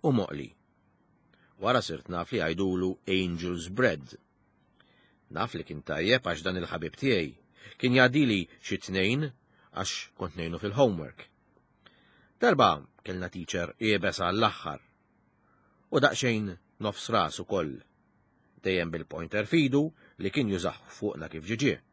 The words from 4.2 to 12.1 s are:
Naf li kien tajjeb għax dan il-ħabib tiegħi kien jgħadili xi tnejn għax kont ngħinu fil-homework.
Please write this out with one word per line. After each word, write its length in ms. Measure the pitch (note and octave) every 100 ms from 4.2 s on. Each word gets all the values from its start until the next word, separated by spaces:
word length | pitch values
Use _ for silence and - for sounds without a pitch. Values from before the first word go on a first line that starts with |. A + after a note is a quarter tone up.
| _ _ _ _ _ _ _ _ _ _ _
Naf 240 | D#2 A#2 -
li 80 |
kien 180 | - D2+
tajjeb 440 | - D2+ E2+ C3 -
għax 180 | D#2+
dan 160 | F2+ F#2
il-ħabib 380 | E2+ F2 D#2+ -
tiegħi 320 | C3+ G#2 D2+ - _ _ - -
kien 160 | B2+ B2+
jgħadili 460 | B2+ C3+ C3+ G2+ D#2+ -
xi 180 | - G2
tnejn 420 | - F#2+ F#2+ C3 D3+
għax 680 | - _ _ _ - G2 - - -
kont 160 | F#2 F2+
ngħinu 240 | E2 E2
fil-homework. 640 | G2+ A2+ C3 F2 C#2 - - _ _ _ _ _ - _ _